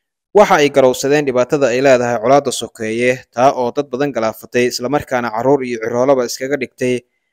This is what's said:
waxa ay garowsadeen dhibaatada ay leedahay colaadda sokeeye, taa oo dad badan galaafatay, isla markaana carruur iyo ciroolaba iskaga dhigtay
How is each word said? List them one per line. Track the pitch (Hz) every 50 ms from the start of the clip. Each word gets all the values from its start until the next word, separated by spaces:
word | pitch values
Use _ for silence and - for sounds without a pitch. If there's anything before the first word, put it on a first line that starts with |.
| _ _ _ _ _ _ -
waxa | 202 220 - 190
ay | 156 147 143
garowsadeen | 139 139 131 127 120 - - 135 147 151 147
dhibaatada | 135 120 123 123 - 160 143 139 117
ay | 120 127
leedahay | 139 139 127 120 123 120 120 110
colaadda | 104 123 139 143 135 127
sokeeye, | - - 117 - _ - 110 110 110 117 123 127 127 127 - _
taa | - 117 127 143 -
oo | 127 123 117
dad | - 143 143 139
badan | 127 127 147 143
galaafatay, | 120 117 113 110 107 - 113 - - 123 123
isla | 123 120 - 123 123
markaana | 143 147 - - 135 123 120 117
carruur | 107 113 117 131 143 135 127
iyo | 123 120 113
ciroolaba | 113 117 117 120 127 139 139 127 120
iskaga | 113 - - 131 135 120
dhigtay | - 120 - _ - 131 127 123 120 _ _ _ _ _ _